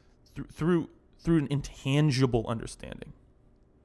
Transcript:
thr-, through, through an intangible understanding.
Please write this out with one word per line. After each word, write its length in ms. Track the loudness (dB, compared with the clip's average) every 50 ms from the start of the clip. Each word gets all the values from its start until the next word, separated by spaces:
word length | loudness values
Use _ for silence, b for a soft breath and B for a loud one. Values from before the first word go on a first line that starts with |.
| b b b b b _ -14
thr-, 160 | -14 -14 -12 -8
through, 360 | -2 0 2 2 2 0 -2 -10 _ _ _ _ _
through 200 | 0 2 2 2
an 100 | 2 2
intangible 920 | -2 -4 -4 -6 -12 -8 -2 0 2 4 4 4 4 4 2 2 2 0 -2 -2
understanding. 640 | -6 -6 -8 -10 -12 -14 -14 -14 -14 -14 -16 -18 -20 _ _ _ _ _ _ _ _ _ _ _ _ _ _